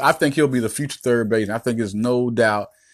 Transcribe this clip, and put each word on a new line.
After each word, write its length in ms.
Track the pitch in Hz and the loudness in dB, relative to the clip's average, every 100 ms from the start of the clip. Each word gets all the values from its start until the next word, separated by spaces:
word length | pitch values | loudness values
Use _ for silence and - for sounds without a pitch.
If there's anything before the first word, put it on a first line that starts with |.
I 100 | 139 | 2
think 240 | - 147 156 | 2 0 2
he'll 120 | 143 | 2
be 100 | 127 | 2
the 100 | 110 | -2
future 300 | - 147 - | -4 -8 -4
third 280 | 123 120 107 | 0 0 2
baseman. 260 | 110 101 113 | 0 0 -2
I 40 | |
think 180 | 127 117 | -2 -2
there's 180 | 104 104 | -4 -2
no 340 | 120 123 123 | -2 0 0
doubt 400 | 117 110 104 101 _ _ | 2 2 2 -4 _ _